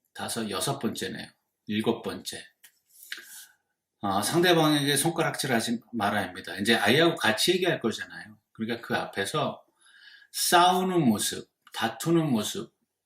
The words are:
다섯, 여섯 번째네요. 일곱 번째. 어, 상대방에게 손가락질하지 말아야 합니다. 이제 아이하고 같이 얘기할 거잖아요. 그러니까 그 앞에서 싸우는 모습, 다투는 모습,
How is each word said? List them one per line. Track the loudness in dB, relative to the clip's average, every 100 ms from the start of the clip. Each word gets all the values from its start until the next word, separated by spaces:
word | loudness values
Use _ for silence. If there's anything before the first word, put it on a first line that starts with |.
| _
다섯, | -12 -8 -6 -6
여섯 | -4 -4 -2
번째네요. | -4 -6 -8 -10 -14 _ _ _ -6
일곱 | -2 0 -2
번째. | -4 -10 -10 -14 -16 _ -20 _ _ -20 -16 -16 -16 -20 -20 _ _ _ _ -8
어, | -2 0
상대방에게 | 2 2 4 4 4 4 2 0
손가락질하지 | 0 0 -2 -2 0 0 0 -4 -6
말아야 | -2 -2 0 -4
합니다. | -8 -10 -4
이제 | 2 2
아이하고 | 4 4 4 2
같이 | 0 2 2
얘기할 | 2 2 0
거잖아요. | -2 -4 -8 -14 -18 -20 _
그러니까 | -10 -6 -6 -4
그 | -4
앞에서 | -4 -6 -4 -2 -4 -6 _ _ _ -20 -20 -20 _
싸우는 | -4 4 6 6 4 2 4 4
모습, | 2 0 -6 -12 _ -16
다투는 | -4 -4 -2 0 2 2
모습, | 0 -2 -6 -10 _ _ _